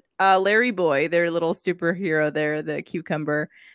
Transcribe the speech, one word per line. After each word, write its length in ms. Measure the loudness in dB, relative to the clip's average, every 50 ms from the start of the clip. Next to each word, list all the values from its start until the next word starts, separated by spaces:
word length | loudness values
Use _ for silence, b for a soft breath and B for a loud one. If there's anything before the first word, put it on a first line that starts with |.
| _ _ _ 2
uh, 200 | 4 4 4 4
Larry 320 | 4 2 2 2 2 0
Boy, 340 | 0 0 0 2 2 2 0 0
their 220 | 0 0 0 0
little 240 | 0 -2 -2 -2 -4
superhero 760 | -4 -4 -4 -4 -2 -2 -2 -2 -2 -2 -2 0 0 0 0 0
there, 260 | -2 -2 -2 -2 -4
the 220 | -4 -6 -6 -8
cucumber, 640 | -8 -8 -10 -10 -6 -6 -6 -4 -2 -2 -4 -4 -4 -6 b b b b